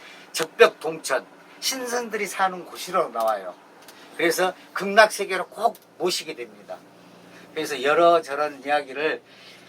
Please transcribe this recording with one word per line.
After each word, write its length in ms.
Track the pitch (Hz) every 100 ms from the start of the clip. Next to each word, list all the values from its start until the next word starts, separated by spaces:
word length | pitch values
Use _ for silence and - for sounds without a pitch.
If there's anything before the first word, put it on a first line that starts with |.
| - - -
적벽 480 | - - - 220 -
동천, 460 | 156 160 - 131 - - - -
신선들이 640 | - 262 247 240 233 208 185
사는 380 | - 190 180 160
곳이라고 440 | 180 - 180 139
나와요. 440 | 117 110 104 92 - - - - - - -
그래서 360 | 170 160 185 - -
극락세계로 720 | - 196 208 214 - 185 185 175
꼭 300 | - 226 - - -
모시게 380 | 175 - - 120
됩니다. 420 | 113 104 92 90 - - - - - - -
그래서 280 | 156 147 135
여러저런 800 | 135 151 170 165 160 143 151 139 139
이야기를 560 | 147 135 131 156 123 - - - -